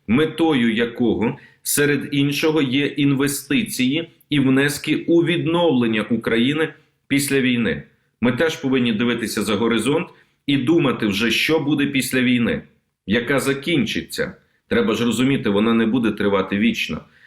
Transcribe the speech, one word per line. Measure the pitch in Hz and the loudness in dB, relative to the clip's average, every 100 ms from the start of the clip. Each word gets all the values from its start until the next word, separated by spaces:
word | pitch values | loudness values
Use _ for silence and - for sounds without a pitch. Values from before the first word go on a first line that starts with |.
| - | 0
метою | 123 156 151 165 139 117 | 0 0 0 2 2 2
якого, | 107 120 - 117 - 113 143 - _ | 0 -2 0 0 0 -2 -4 -14 _
серед | - - 143 143 - | -4 0 2 0 -2
іншого, | 143 143 143 160 156 | 0 0 0 0 2
є | 135 135 143 | 0 0 -2
інвестиції | - 143 135 143 143 - 139 104 - 127 151 165 _ _ | 0 0 2 0 -4 -2 -2 -2 -2 -2 -2 -6 _ _
і | 147 | 0
внески | 131 131 143 - 151 - | 2 2 2 -2 -4 -2
у | - 170 | 2 2
відновлення | 160 165 143 170 170 127 117 110 | 2 0 0 2 2 2 2 0
України | 104 117 120 117 123 151 151 - _ _ - | 0 -2 0 0 2 0 -4 -6 _ _ -4
після | 139 135 135 | -2 0 0
війни. | 127 120 107 71 - _ _ _ | 2 0 0 -4 -8 _ _ _
Ми | 165 | -2
теж | 123 160 - | 2 -2 -2
повинні | 135 131 120 | 0 0 2
дивитися | 104 120 113 107 113 | 0 0 -2 -4 -4
за | 98 | -2
горизонт | 202 117 113 113 160 180 - _ _ - | 0 0 0 0 -2 -4 -12 _ _ -2
і | 139 | 0
думати | 123 165 139 - 107 | 2 2 2 0 -2
вже, | 98 113 | 0 0
що | 104 - 156 | 0 0 0
буде | 143 147 143 | 0 -2 0
після | 135 123 131 | -2 -2 0
війни, | 123 123 110 73 - _ _ _ - | 2 2 0 -4 -8 _ _ _ -4
яка | 113 120 135 | -2 0 -2
закінчиться. | 127 139 170 160 110 87 80 - 73 - _ _ _ | -2 -2 -2 0 0 -4 -6 -6 -8 -10 _ _ _
Треба | 113 107 | 0 0
ж | 107 | 0
розуміти, | 120 110 131 139 107 | 0 0 0 0 0
вона | 101 113 | 0 2
не | 113 110 | 2 2
буде | 123 113 | 0 0
тривати | 98 101 98 92 101 | 0 0 0 0 0
вічно. | 117 - - 76 - _ | 0 -2 -6 -8 -12 _